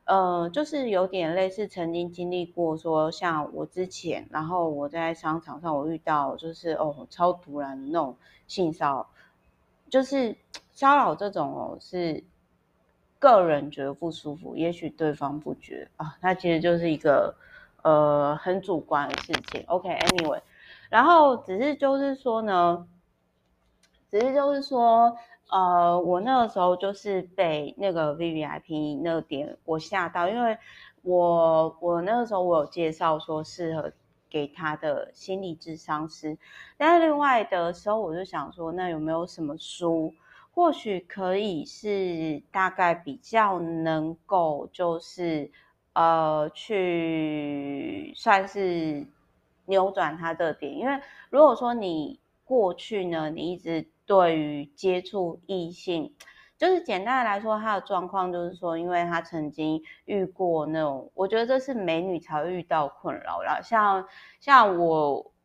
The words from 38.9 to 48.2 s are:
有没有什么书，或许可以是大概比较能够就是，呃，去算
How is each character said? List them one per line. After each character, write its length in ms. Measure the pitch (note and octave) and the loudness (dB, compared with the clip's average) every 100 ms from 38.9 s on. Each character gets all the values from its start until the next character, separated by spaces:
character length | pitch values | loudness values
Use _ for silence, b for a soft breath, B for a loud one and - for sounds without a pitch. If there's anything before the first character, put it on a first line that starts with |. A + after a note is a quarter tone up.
有 100 | D#3 | -4
没 100 | D#3 | -2
有 160 | E3 F3 | -2 -4
什 160 | - | -6
么 140 | D3+ D#3 | -8 -8
书， 580 | - - F3 E3 D#3+ b b b b | -12 -4 0 0 -2 b b b b
或 180 | - E4+ | 2 2
许 300 | - A3 F#3 | 2 -4 -6
可 380 | - - F#3 G3 | -8 -6 -2 -2
以 260 | A3 D#3+ | -2 -4
是 760 | - - G#3+ G3 F#3 E3 D#3+ D3 - | -8 -10 -4 -2 -2 -2 -4 -6 -6
大 160 | F#3+ F#3 | -2 0
概 260 | F#3 F3 | 2 0
比 220 | E3+ D3 C3+ | 0 -4 -14
较 420 | - A3+ G#3 F3+ | -2 2 2 2
能 560 | E3 E3 D#3+ D#3 D#3 E3 - | -2 -2 -2 -2 -2 -8 -2
够 420 | F#3+ E3 D3 - | 0 2 0 -8
就 280 | - F3 E3 | -4 -2 -2
是， 520 | - - F3 D#3 C#3+ b b _ _ | -6 -6 -4 -2 -4 b b _ _
呃， 560 | - E3 E3 D#3 D#3 D#3 | 2 4 4 2 0 -2
去 1600 | - - G#3 F3+ E3+ E3 D#3+ D#3 D3+ D3 C#3+ C#3 C#3 - G2 - | -6 -4 0 0 0 0 -2 -2 -4 -6 -6 -6 -6 -8 -8 -12
算 320 | - | -4